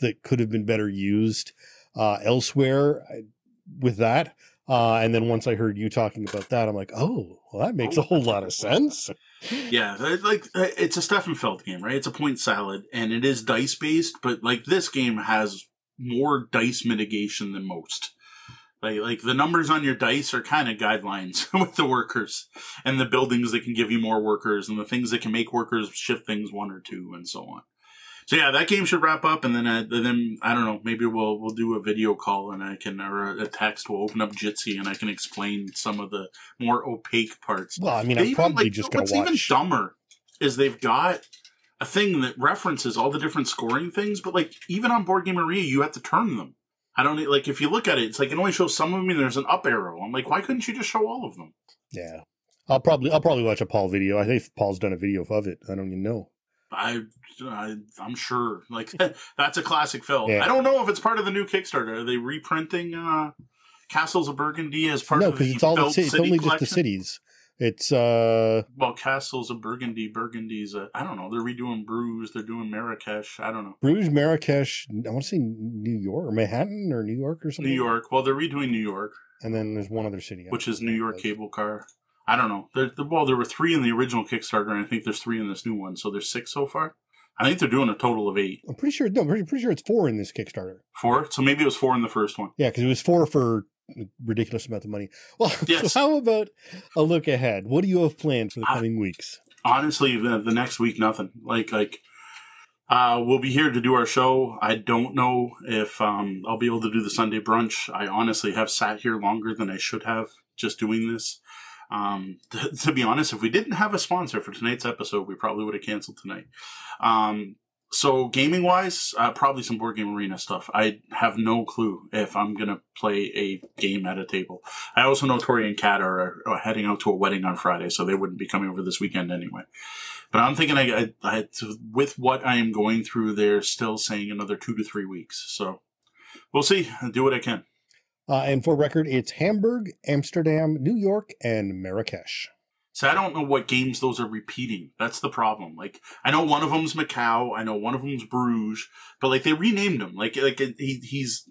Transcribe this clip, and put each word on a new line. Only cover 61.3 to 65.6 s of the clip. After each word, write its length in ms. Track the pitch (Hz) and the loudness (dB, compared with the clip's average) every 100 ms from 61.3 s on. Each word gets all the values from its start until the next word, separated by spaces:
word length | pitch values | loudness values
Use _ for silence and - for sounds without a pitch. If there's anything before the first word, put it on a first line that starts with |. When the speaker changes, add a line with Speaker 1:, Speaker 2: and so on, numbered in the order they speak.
Speaker 2:
new 140 | 196 196 | -2 0
Kickstarter. 520 | 190 185 139 113 113 | -2 0 -2 -2 -4
Are 40 | 117 | -2
they 100 | 123 | -2
reprinting, 760 | 120 151 - 160 160 175 175 165 | -4 -8 -4 -4 -2 -4 -6 -6
uh, 360 | 165 156 151 - - _ _ _ - | -2 -2 -2 -8 -20 _ _ _ -6
Castles 400 | 156 160 185 147 | -2 0 0 0
of 80 | 139 | -2
Burgundy 500 | 156 165 156 151 160 | -4 -2 -4 0 0
as 140 | 139 | 0
part 160 | - 151 | 2 4
Speaker 1:
No, 60 | 202 | 4
Speaker 2:
of 40 | 135 | 4
Speaker 1:
'cause 100 | 131 | 2
Speaker 2:
the 60 | |
Speaker 1:
it's 100 | 127 | 4